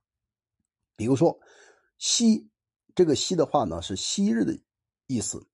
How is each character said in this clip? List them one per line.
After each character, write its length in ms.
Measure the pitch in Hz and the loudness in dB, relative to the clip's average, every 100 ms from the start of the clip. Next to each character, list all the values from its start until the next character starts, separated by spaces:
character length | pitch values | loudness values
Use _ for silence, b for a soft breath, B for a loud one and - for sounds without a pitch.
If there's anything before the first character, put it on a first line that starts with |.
| _ _ _ _ _ _ _ _ _ - | _ _ _ _ _ _ _ _ _ -6
比 100 | 110 | -2
如 100 | 131 | 2
说， 240 | 165 - b b b b b b | 2 0 b b b b b b
“昔” 520 | - - 226 220 - _ _ _ _ | -4 2 2 2 -4 _ _ _ _
这 100 | - 170 | 2 2
个 100 | 131 | 2
“昔” 200 | - 180 | 0 0
的 100 | 139 | 2
话 180 | 147 | 0
呢， 180 | 104 82 | 0 -4
是 140 | - 95 | -8 -8
昔 340 | - - 202 | -6 -2 0
日 140 | 226 | 0
的 160 | - - _ _ _ _ - | -2 -4 _ _ _ _ -6
意 140 | 123 | -6
思， 260 | - - - | -6 -10 -16